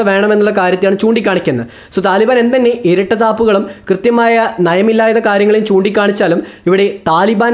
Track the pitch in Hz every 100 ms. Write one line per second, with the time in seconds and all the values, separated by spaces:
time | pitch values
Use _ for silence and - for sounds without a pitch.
0 | 202 196 208 208 208 196 180 185 190 196
1 | 220 226 202 180 170 123 117 - - 190
2 | 185 190 220 247 240 254 240 240 - 180
3 | 190 214 226 220 220 202 - - - 185
4 | 240 233 233 226 220 - 170 180 220 220
5 | 226 226 226 202 208 214 208 190 202 208
6 | 202 202 185 170 - - 175 190 202 -
7 | - 165 202 214 233